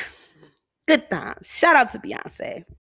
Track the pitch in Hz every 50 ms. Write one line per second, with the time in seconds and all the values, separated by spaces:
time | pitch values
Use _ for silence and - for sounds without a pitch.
0 | - - - _ _ _ _ _ - _ _ _ _ _ _ _ - - 311 294
1 | - - 190 151 - - - - - - - - - 339 330 277 240 - - 208
2 | - 98 - - - - - - - - - - 175 _ - _ _